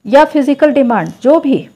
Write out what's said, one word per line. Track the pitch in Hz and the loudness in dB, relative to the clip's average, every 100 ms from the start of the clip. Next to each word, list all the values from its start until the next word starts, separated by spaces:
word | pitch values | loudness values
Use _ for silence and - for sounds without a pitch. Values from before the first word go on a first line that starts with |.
या | - 269 | -2 0
physical | 302 302 277 285 302 | 2 0 -2 0 0
demand, | 277 247 220 165 | 2 0 -2 -4
जो | - 254 320 | -4 0 0
भी, | 302 196 - | 0 -4 -6